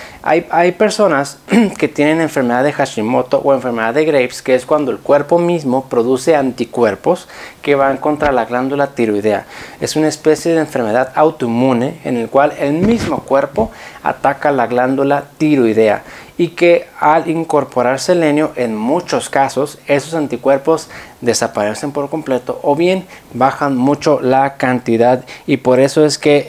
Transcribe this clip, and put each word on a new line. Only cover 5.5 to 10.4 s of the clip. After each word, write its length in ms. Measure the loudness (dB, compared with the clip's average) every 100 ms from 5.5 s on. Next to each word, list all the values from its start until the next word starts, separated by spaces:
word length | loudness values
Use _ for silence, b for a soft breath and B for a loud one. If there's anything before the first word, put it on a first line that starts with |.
| 0 0 -2 0
produce 460 | 0 0 0 2
anticuerpos 920 | 2 0 -4 -4 0 0 0 -2 -2 -4 B B B
que 140 | 0 2
van 220 | 2 0
contra 340 | -2 0 0
la 140 | 0 0
glándula 420 | -2 -2 -2 -2
tiroidea. 580 | 0 0 0 0 -2 -4 B B B
Es 140 | -4
una 140 | 0 0
especie 460 | 0 0 0